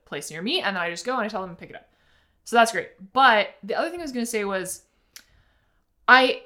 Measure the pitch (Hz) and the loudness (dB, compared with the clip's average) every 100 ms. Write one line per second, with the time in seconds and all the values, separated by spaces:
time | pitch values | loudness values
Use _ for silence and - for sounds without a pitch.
0 | _ 147 147 156 190 359 - 190 170 170 | _ -12 -10 -8 -4 -4 -2 -4 -4 -6
1 | - 254 220 214 185 170 170 - - _ | -6 -4 -4 -6 -10 -14 -18 -20 -20 _
2 | _ _ _ _ - 233 226 196 - - | _ _ _ _ 0 4 4 2 -6 -12
3 | 190 254 262 220 196 - 202 220 311 349 | -6 4 6 6 2 -6 -6 -4 -4 -6
4 | 320 247 233 220 202 190 180 - _ _ | -8 -6 -4 -4 -4 -4 -6 -10 _ _
5 | _ - - _ _ _ _ _ _ _ | _ -20 -20 _ _ _ _ _ _ _
6 | - 247 262 - | 6 6 6 0